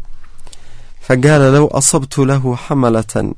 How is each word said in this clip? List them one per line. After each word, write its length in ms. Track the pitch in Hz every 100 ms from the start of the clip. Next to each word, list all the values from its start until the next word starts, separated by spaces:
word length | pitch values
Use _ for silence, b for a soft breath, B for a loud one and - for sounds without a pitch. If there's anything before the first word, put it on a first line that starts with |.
| b b b b b b b b b b
فقال: 520 | - 127 143 151 135
"لو 140 | 143 147
أصبت 520 | 131 - 156 135 143
له 360 | 135 139 131 123
حملة"، 800 | - 143 120 113 104 110 101